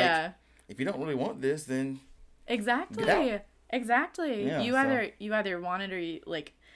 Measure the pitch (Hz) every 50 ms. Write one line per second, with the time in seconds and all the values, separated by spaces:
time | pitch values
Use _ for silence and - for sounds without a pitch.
0 | - 175 165 160 156 180 185 - _ _ _ - - - 104 - 131 180 196 131
1 | 147 160 143 127 139 214 - - 127 135 147 156 - 131 131 131 135 135 135 135
2 | - - - - - - - _ - - 247 226 202 233 240 269 370 - - -
3 | 440 - 370 392 294 254 214 202 - - _ _ _ _ - 254 247 220 240 247
4 | 311 349 - - 339 302 240 208 - 262 - 143 226 240 254 262 269 269 269 247
5 | 214 - - - 202 214 214 214 208 196 180 175 175 175 180 185 196 190 190 185
6 | 170 165 165 - - - 165 156 151 - - _ _ - -